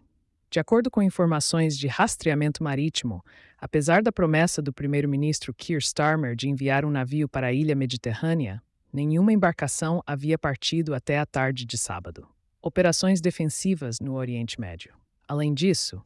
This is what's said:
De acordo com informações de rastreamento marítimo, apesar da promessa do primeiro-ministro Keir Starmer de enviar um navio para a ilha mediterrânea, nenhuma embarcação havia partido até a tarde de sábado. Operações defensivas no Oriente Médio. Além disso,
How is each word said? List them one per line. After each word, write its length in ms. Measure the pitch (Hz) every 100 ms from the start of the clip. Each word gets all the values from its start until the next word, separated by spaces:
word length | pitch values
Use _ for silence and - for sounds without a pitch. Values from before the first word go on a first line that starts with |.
| _ _ _ _ _
De 100 | 165
acordo 300 | 156 226 247
com 120 | -
informações 720 | 196 - 170 156 - 165 160 139
de 80 | 139
rastreamento 760 | - 220 - 165 147 151 -
marítimo, 640 | 156 139 151 - 123 90 - - - -
apesar 440 | - 156 143 175
da 100 | 226
promessa 480 | 208 170 156 170 -
do 120 | 143
primeiro-ministro 840 | - 143 143 143 139 151 147 -
Keir 260 | - - 160
Starmer 560 | - - 151 160 135 117
de 120 | 135
enviar 360 | 135 135 139
um 60 | 151
navio 360 | 143 127 151 147
para 200 | 139 131
a 60 |
ilha 220 | 131 156
mediterrânea, 880 | 139 131 123 120 110 160 165 113 104 - _ _
nenhuma 400 | 139 147 160 208
embarcação 720 | 214 180 - 143 - 160 170 -
havia 320 | 143 147 160
partido 560 | 151 135 - 160 156
até 240 | 135 - 147
a 60 |
tarde 400 | 147 135 131 131
de 140 | 120 113
sábado. 500 | - 98 90 82 - _ _ _
Operações 600 | - - 175 165 190 190
defensivas 760 | 175 - 156 - 190 180 131 117
no 160 | 135
Oriente 460 | 131 123 120 117 -
Médio. 320 | 98 85 - _ _ _ -
Além 280 | 147 151
disso, 500 | 139 185 175 - 92